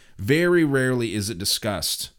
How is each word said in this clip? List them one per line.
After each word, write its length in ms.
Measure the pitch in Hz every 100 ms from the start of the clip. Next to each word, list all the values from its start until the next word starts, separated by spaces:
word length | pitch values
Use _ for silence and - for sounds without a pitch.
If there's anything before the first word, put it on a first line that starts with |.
| - -
Very 460 | 98 151 175 175
rarely 500 | 156 135 127 127 117
is 160 | 104 98
it 80 | 90
discussed 720 | 98 - 110 92 - - -